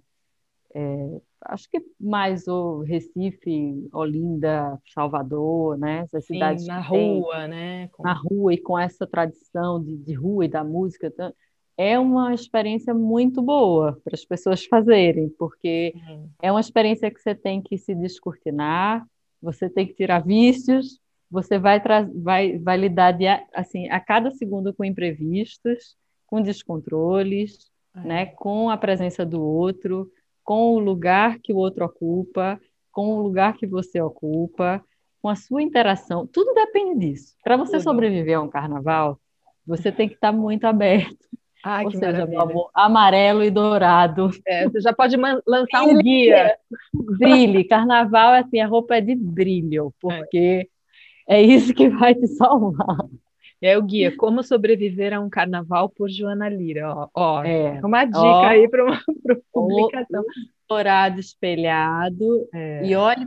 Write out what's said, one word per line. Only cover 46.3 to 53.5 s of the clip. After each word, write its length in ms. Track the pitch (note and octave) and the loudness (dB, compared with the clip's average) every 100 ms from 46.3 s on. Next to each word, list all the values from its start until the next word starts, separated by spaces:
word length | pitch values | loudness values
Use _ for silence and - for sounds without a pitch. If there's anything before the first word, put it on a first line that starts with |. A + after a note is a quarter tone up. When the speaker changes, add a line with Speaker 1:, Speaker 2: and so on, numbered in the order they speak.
| G#3+ A3 - - A3+ - | 6 6 0 -6 -18 -10
Speaker 1:
Brilhe. 720 | D4 A3 G3 C4 C4 A#3 F#3+ F3+ | -8 -4 2 6 8 6 4 4
Carnaval, 680 | A3 A#3+ A#3+ A3 A3 A#3 | 4 4 4 4 6 6
assim, 260 | B3+ B3+ A3+ | 6 4 -2
a 80 | G#3+ | 2
roupa 280 | A#3 A#3+ A#3 | 0 2 0
é 40 | |
de 140 | G#3 B3+ | 0 -2
brilho, 720 | F3+ E3 F#3+ F3+ D#3+ D3+ D3 | -2 -2 0 0 -2 -4 -4
Speaker 2:
É. 120 | - | -6
Speaker 1:
porque 720 | F3+ E3+ D#3 F3 F3 F#3 F#3 _ _ _ - _ - | -6 -6 -4 0 2 2 -4 _ _ _ -20 _ 4
é 140 | G#3 | 8
isso 320 | A3 B3+ B3 | 10 8 6
que 160 | B3 C4+ | 4 4
vai 240 | - A#3+ B3 | 6 4 4
te 120 | A#3+ | 2
salvar. 720 | - B3 C4+ G3+ C#3+ G3 D3+ - B2 _ _ _ | 4 4 4 2 -2 -4 -4 -6 -12 _ _ _